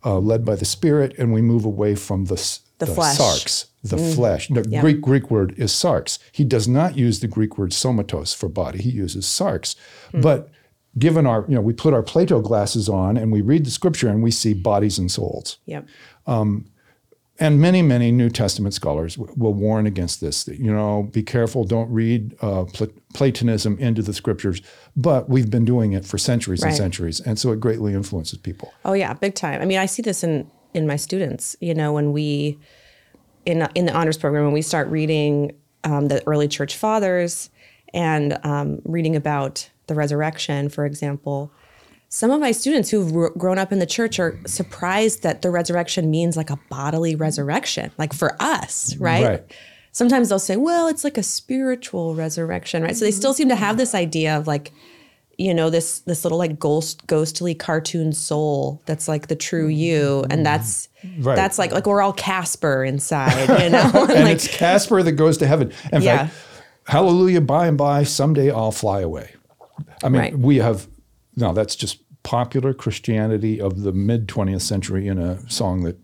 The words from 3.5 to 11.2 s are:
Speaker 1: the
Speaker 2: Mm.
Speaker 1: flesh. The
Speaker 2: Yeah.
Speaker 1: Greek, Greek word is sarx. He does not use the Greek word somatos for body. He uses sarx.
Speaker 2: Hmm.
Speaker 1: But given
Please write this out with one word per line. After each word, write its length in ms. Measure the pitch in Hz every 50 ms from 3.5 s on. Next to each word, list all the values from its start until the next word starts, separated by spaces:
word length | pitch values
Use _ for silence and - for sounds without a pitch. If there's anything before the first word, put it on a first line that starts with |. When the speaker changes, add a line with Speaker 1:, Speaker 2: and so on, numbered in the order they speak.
| - - - _ _ _ -
Speaker 1:
the 140 | 107 -
Speaker 2:
Mm. 180 | 156 165 165 160
Speaker 1:
flesh. 340 | 139 123 110 92 78 - -
The 160 | 139 120 107 110
Speaker 2:
Yeah. 120 | 107 -
Speaker 1:
Greek, 200 | - 156 151 147
Greek 300 | 147 127 135 139 - -
word 220 | 113 107 98 92 95
is 160 | - 120 101 -
sarx. 460 | - - 180 135 80 - - - - _ _ _
He 120 | - 151
does 240 | 123 123 117 107 120
not 280 | 123 139 160 180 -
use 240 | - 123 120 107 92
the 60 | - 110
Greek 300 | 95 107 107 107 - -
word 120 | 98 90 -
somatos 640 | - - 127 123 110 101 - - 80 73 - -
for 140 | - - 92
body. 300 | 71 - 90 - - 92
He 100 | 92 123
uses 340 | 127 113 98 87 98 98 95
sarx. 480 | - - - 180 202 - 90 - - - _ - - - - - - -
Speaker 2:
Hmm. 80 | 151
Speaker 1:
But 300 | 127 156 147 - - - _ _ _ _ _ _ _ _ _ 120
given 280 | 120 165 160 165